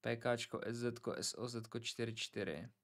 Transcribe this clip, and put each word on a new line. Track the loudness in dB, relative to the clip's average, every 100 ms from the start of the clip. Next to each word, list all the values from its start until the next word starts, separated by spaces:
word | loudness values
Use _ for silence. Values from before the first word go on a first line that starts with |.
P | 0 2
K | 4 4
čko, | 2 -2
S | 0 2
Z | 0 0
ko, | -2 0
S | -2 -2
O | -2
Z | -4 -4
ko | -4
čtyři | -4 0 0
čtyři. | 0 -2 0 0 0 -4 _